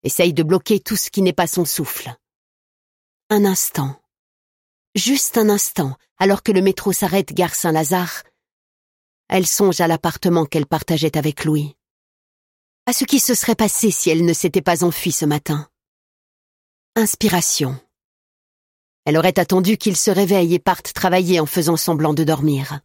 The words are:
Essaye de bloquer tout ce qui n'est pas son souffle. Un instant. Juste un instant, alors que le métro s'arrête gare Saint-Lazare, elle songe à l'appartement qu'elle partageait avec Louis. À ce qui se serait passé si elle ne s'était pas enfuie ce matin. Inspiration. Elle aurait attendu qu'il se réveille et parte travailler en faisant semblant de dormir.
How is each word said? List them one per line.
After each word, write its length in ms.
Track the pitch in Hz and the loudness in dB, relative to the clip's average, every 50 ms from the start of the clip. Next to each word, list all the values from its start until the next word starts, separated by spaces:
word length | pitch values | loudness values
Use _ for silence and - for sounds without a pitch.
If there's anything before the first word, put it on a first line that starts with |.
Essaye 320 | _ 135 - - 180 175 156 | _ -6 0 2 2 2 2
de 100 | 143 160 | 0 0
bloquer 380 | 151 180 180 - - 220 196 | 2 0 0 2 0 0 0
tout 160 | _ - 220 | _ -4 -4
ce 120 | 196 - - | -4 -4 -4
qui 120 | - 202 | -2 0
n'est 100 | 190 180 | 0 0
pas 160 | 180 - 180 | 2 0 -2
son 160 | 160 - 185 175 | -2 0 -2 -2
souffle. 500 | 143 - - 151 - - - - 127 120 _ _ _ _ _ _ _ _ _ _ _ _ _ _ _ _ _ _ _ _ _ _ _ | -2 -2 -6 -6 -6 -8 -12 -12 -14 -16 _ _ _ _ _ _ _ _ _ _ _ _ _ _ _ _ _ _ _ _ _ _ _
Un 160 | 214 208 202 | 0 2 2
instant. 560 | 196 190 - - - - - 139 135 139 - _ _ _ _ _ _ _ _ _ _ _ _ _ _ _ _ _ _ _ | 2 0 0 -4 -4 -4 -4 -4 -4 -6 -12 _ _ _ _ _ _ _ _ _ _ _ _ _ _ _ _ _ _ _
Juste 440 | 208 - 240 277 269 - - - | -4 0 0 0 0 -2 -2 0
un 100 | 233 220 | 2 2
instant, 500 | 214 208 202 - - - - 151 135 135 _ _ _ _ | 2 2 0 -2 -4 -4 -4 -4 -4 -6 _ _ _ _
alors 260 | _ 190 196 202 - _ | _ 0 0 0 0 _
que 80 | - | 0
le 100 | 202 185 | 2 2
métro 300 | 190 196 190 - - 202 | 2 2 0 0 -2 -4
s'arrête 420 | 185 - - 180 175 196 190 - 147 | -2 -2 -2 0 0 -2 -2 -2 -2
gare 220 | 175 180 160 - | -2 -2 -2 -2
Saint-Lazare, 680 | - - 175 156 160 160 139 185 185 180 170 - - - _ _ _ _ _ _ _ _ _ _ _ _ _ _ _ _ _ _ _ _ _ | -2 -2 0 0 0 0 0 -2 -2 -2 -4 -8 -14 -16 _ _ _ _ _ _ _ _ _ _ _ _ _ _ _ _ _ _ _ _ _
elle 180 | 190 190 180 | -2 -2 0
songe 320 | - - - 208 190 170 - | 0 0 2 2 2 2 2
à 80 | 175 | 0
l'appartement 580 | 165 165 160 - 170 - - - 185 170 165 160 | 0 0 0 -2 -6 -6 -2 0 2 2 2 0
qu'elle 220 | - - 160 147 | 0 -2 -4 -2
partageait 500 | - 165 156 - - 170 151 156 156 - | -2 -4 -6 -2 -2 -2 0 0 0 -2
avec 280 | 156 143 151 147 - - | 0 -2 -2 -4 -2 -2
Louis. 300 | 160 151 151 147 147 - _ _ _ _ _ _ _ _ _ _ _ _ _ _ _ _ _ _ _ _ _ _ | 0 0 0 -2 -4 -10 _ _ _ _ _ _ _ _ _ _ _ _ _ _ _ _ _ _ _ _ _ _
À 80 | - 247 | -4 -2
ce 120 | - 277 | -2 0
qui 140 | - - 269 | 0 2 2
se 140 | - - 247 | 2 2 0
serait 220 | - - - 220 | 0 2 0 0
passé 340 | - 220 202 - - - 220 | 2 0 0 0 0 0 0
si 200 | 175 - - 175 | 0 2 0 2
elle 160 | 160 160 170 | 2 4 2
ne 80 | 165 165 | 2 2
s'était 280 | - - 175 139 196 | 2 0 0 0 0
pas 220 | 147 185 170 165 180 | 0 0 0 2 2
enfuie 300 | 175 160 - - 180 151 | 0 0 0 -4 -4 -2
ce 120 | - 160 | -2 0
matin. 440 | 151 147 151 _ - 151 147 147 _ _ _ _ _ _ _ _ _ _ _ _ _ _ _ _ _ _ _ _ _ _ _ _ _ _ | 0 0 -2 _ -4 -6 -6 -6 _ _ _ _ _ _ _ _ _ _ _ _ _ _ _ _ _ _ _ _ _ _ _ _ _ _
Inspiration. 840 | 226 220 208 - - - 208 185 175 160 - - - 151 127 135 131 _ _ _ _ _ _ _ _ _ _ _ _ _ _ _ _ _ _ _ _ _ _ _ _ _ | 0 0 0 0 0 0 0 2 2 0 -2 -2 -2 -2 -4 -4 -10 _ _ _ _ _ _ _ _ _ _ _ _ _ _ _ _ _ _ _ _ _ _ _ _ _
Elle 120 | 147 151 | 0 0
aurait 220 | 160 160 190 175 - | 2 2 2 2 2
attendu 380 | 175 - 190 185 185 185 220 | 0 2 2 2 4 2 2
qu'il 180 | - - 220 185 | 2 0 -2 -2
se 160 | - - 220 | 0 0 0
réveille 420 | 190 180 202 175 202 196 175 165 175 | 2 2 2 2 4 2 4 2 2
et 60 | 175 | 0
parte 340 | _ - 180 - - - - | _ 0 -2 -2 -4 -12 -8
travailler 460 | - - 185 175 185 185 170 185 170 | -2 0 2 2 2 2 2 2 2
en 60 | 156 | 2
faisant 320 | 143 - 180 160 160 170 | 0 -2 -2 0 2 0
semblant 360 | 156 - - 165 147 156 156 151 | 0 0 -2 0 0 0 0 2
de 100 | 160 160 | 0 0
dormir. 580 | 147 160 139 139 151 147 135 139 - - 139 _ | 0 0 0 0 0 0 0 -4 -8 -10 -12 _